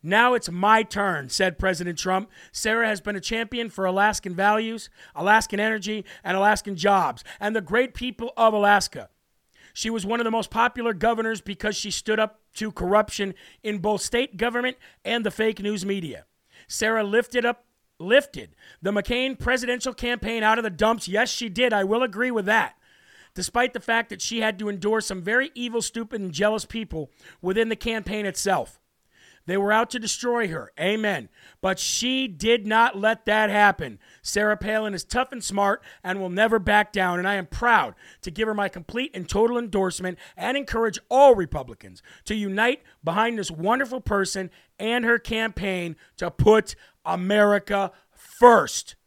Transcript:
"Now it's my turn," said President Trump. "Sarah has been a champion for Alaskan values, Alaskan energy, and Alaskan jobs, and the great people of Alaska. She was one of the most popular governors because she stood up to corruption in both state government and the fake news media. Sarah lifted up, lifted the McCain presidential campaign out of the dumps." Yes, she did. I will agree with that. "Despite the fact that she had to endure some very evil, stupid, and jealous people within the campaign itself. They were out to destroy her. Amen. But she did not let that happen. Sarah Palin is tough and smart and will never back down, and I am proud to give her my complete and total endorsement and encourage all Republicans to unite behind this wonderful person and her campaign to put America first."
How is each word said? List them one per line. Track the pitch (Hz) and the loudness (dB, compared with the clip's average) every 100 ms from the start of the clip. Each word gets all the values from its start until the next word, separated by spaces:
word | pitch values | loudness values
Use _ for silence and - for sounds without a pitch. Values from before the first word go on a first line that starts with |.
"Now | 151 202 247 | 0 4 4
it's | 247 - | 2 -2
my | 175 202 220 | -2 4 4
turn," | 220 202 202 160 131 | 2 -2 -2 -2 -6
said | - 190 165 | 0 0 0
President | 190 170 175 170 | -2 -2 -4 -6
Trump. | 185 190 214 - - | -2 -2 -2 -16 -18
"Sarah | - 220 220 226 | -6 -2 0 0
has | 208 | -2
been | 202 202 | -6 -8
a | |
champion | - 226 226 247 233 | -6 -6 -4 -6 -8
for | - 190 | -2 -2
Alaskan | 185 208 202 190 | 2 2 2 -6
values, | 180 196 214 226 226 - _ - | 0 2 2 -2 -8 -14 _ -18
Alaskan | - 180 214 - 202 | -4 4 4 4 -2
energy, | 214 220 185 214 185 - | -2 -2 -6 -8 -10 -14
and | - 185 | -4 2
Alaskan | 202 208 - 190 | 2 2 -2 0
jobs, | 196 196 160 117 - - | 4 4 2 -4 -14 -6
and | 208 | -4
the | 220 | -4
great | 165 214 254 | -2 0 0
people | - 247 208 233 - | -4 -8 -8 -10 2
of | 226 | 4
Alaska. | 214 202 202 - 139 101 _ _ _ _ _ - | 4 4 4 2 -10 -16 _ _ _ _ _ -20
She | - 220 | -8 -6
was | 226 190 | -4 -2
one | 233 | -2
of | |
the | 233 | 0
most | 226 202 | -2 -2
popular | 220 240 247 233 | 0 0 0 -4
governors | 190 220 226 226 226 | 0 0 0 -2 -4
because | - 202 214 208 | -8 -6 -4 -4
she | 208 | -6
stood | - - 214 | -8 -2 0
up | 214 _ _ - | 0 _ _ -8
to | 220 | -8
corruption | - 180 208 208 - 196 185 - _ | -4 2 2 2 -2 -6 -8 -20 _
in | 214 208 | -8 -4
both | 190 208 | -2 -2
state | - 240 262 185 | -2 -2 -2 -4
government | 233 240 254 254 - _ - | -4 -2 -4 -6 -18 _ -6
and | 233 214 | -2 -4
the | |
fake | - 220 220 | 0 -2 0
news | 202 208 190 | -4 -4 -4
media. | 196 165 113 - _ _ _ - | -4 -6 -12 -18 _ _ _ -12
Sarah | - 220 226 | -4 0 0
lifted | 208 214 240 247 233 | 2 0 0 -2 -2
up, | 240 _ _ _ _ | -4 _ _ _ _
lifted | 175 254 277 147 92 _ - - | 2 2 2 -14 -16 _ -20 -8
the | 175 | -2
McCain | 208 196 247 262 254 | -2 -2 -2 -2 -4
presidential | - 254 240 247 262 | -2 0 0 -4 -4
campaign | 233 240 240 214 226 | -6 -4 -4 -4 0
out | 214 220 | 2 2
of | |
the | 226 | 0
dumps." | 165 214 226 - | 0 2 2 -2
Yes, | 196 240 | 0 0
she | - 233 | -2 -6
did. | 185 247 | 0 2
I | 214 | 2
will | 190 220 | 2 0
agree | 254 196 247 | 0 -2 -2
with | 233 190 | -2 0
that. | - 113 _ _ _ _ - _ - | 0 0 _ _ _ _ -20 _ -10
"Despite | 180 240 254 | -4 -2 -2
the | 247 | -2
fact | - 226 233 | -2 -2 -2
that | 190 | -8
she | - 233 | -6 -2
had | 220 196 | -2 -2
to | 208 | -6
endure | 202 196 220 | -4 0 -2
some | 214 190 | -2 -6
very | 175 233 277 | 0 0 0
evil, | - 240 233 | -6 -6 -4
stupid, | - 226 220 226 | -4 -6 -8 -6
and | 190 | -6
jealous | 147 208 214 - | 0 0 0 -6
people | 226 208 160 143 _ - - | -10 -8 -8 -10 _ -20 -8
within | 180 196 226 | -2 0 0
the | 220 | -2
campaign | 233 226 180 214 202 | -4 -4 -4 -4 -4
itself. | 180 196 180 - - _ _ _ _ _ _ - | -4 0 0 -2 -12 _ _ _ _ _ _ -4
They | 190 | -2
were | 202 | 2
out | 214 226 | 2 2
to | 247 | -4
destroy | 220 - 247 240 208 | -6 -4 -2 -2 -2
her. | 156 113 - | -6 -12 -4
Amen. | 170 220 214 170 107 _ - _ | -2 0 -2 -4 -8 _ -20 _
But | 190 185 | -4 -2
she | - - 240 262 262 | -2 -2 -2 -2 -4
did | 160 214 233 208 | -4 0 2 2
not | 220 233 190 | 4 4 4
let | 208 220 - | 0 0 0
that | 214 214 | 2 2
happen. | 208 208 196 143 104 _ - | 6 4 4 -6 -12 _ -16
Sarah | - 202 214 214 | -4 0 0 0
Palin | 202 220 214 | -2 -2 -2
is | 190 | -6
tough | - 240 262 | -4 -2 -2
and | 254 | -6
smart | - 196 202 208 - - | -6 0 0 0 -6 -14
and | 180 190 | -8 -4
will | 185 | -4
never | 180 214 226 | 2 2 2
back | 190 208 208 | 4 2 2
down, | 202 185 175 | 0 0 0
and | 185 | -2
I | |
am | 202 180 | -2 -4
proud | - 240 226 127 - - - | -2 4 4 2 -6 -20 -16
to | - | -14
give | 160 220 | -4 -2
her | |
my | 214 196 | -2 -4
complete | 180 160 233 269 190 | -6 -10 -6 -6 -8
and | 175 | -4
total | 196 226 240 | 2 2 2
endorsement | 233 185 190 - 185 175 - - | -2 0 0 -2 -8 -8 -16 -8
and | 196 269 | -4 -4
encourage | 277 226 226 - _ | -2 -2 -2 -4 _
all | 254 277 | 8 8
Republicans | 226 175 151 127 113 98 90 - - - | 8 2 -6 -10 -16 -20 -20 -20 -20 -6
to | 214 | -4
unite | 202 190 233 294 _ _ | -2 2 2 0 _ _
behind | 160 175 226 226 | -4 0 0 0
this | 180 | -6
wonderful | 160 180 247 262 254 | -4 0 0 0 -4
person | - 202 190 196 185 _ _ _ | -2 0 0 -4 -8 _ _ _
and | 214 240 | -2 0
her | 233 233 | 2 0
campaign | - 220 226 175 196 185 170 156 _ - | 0 -4 -4 -4 -4 -4 -6 -10 _ -8
to | 175 | -8
put | - 127 220 214 - - _ | 2 6 6 4 -12 -20 _
America | - 175 180 208 208 202 202 202 190 _ _ _ - - | -6 -4 0 4 4 4 0 -2 -2 _ _ _ -20 6
first." | 240 226 143 - - - | 8 8 4 -6 -10 -18